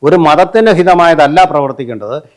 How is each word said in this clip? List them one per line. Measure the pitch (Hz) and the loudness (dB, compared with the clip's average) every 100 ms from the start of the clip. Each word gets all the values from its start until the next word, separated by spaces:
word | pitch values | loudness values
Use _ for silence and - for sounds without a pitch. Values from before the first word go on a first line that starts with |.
ഒരു | 139 175 | -2 0
മതത്തിന് | 156 165 185 226 220 | 2 2 0 0 0
ഹിതമായതല്ല | 180 180 202 170 160 143 165 | 2 2 2 2 2 2 2
പ്രവർത്തിക്കേണ്ടത്. | 180 151 139 131 123 110 104 143 - | 0 0 -6 -6 -8 -8 -10 -12 -14